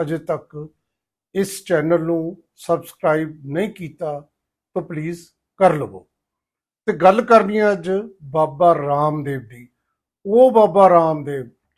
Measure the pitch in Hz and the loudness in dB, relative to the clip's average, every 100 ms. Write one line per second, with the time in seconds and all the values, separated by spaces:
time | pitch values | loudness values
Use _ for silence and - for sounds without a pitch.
0 | 156 160 156 156 - 151 156 _ _ _ | -6 -6 -6 -8 -8 -18 -18 _ _ _
1 | _ _ _ 190 196 - - 165 156 170 | _ _ _ -6 -6 -8 -2 -2 0 0
2 | 160 165 165 196 _ _ - 165 - _ | 0 -4 -4 -12 _ _ -4 -4 -4 _
3 | 180 156 156 156 139 147 208 - 160 - | -2 0 -4 -10 -8 -6 -6 -8 -16 -10
4 | 160 143 147 _ _ _ _ - - 156 | -10 -10 -16 _ _ _ _ -10 -8 -10
5 | 156 170 - _ _ _ 190 151 113 95 | -8 -10 -16 _ _ _ 2 2 -6 -14
6 | _ _ _ _ _ _ _ _ - 165 | _ _ _ _ _ _ _ _ -8 2
7 | 180 214 233 226 202 214 208 196 170 190 | 4 4 4 4 4 0 0 -2 -4 -6
8 | 220 _ 143 156 156 143 175 151 147 143 | -6 _ -8 -4 -4 2 2 2 -2 -2
9 | 151 151 143 135 110 120 123 _ _ _ | -2 -4 -6 -8 -12 -20 -20 _ _ _
10 | _ _ 196 220 262 226 202 180 190 170 | _ _ -2 4 6 6 4 6 6 6
11 | 165 151 143 139 117 _ _ | 2 -2 -6 -10 -12 _ _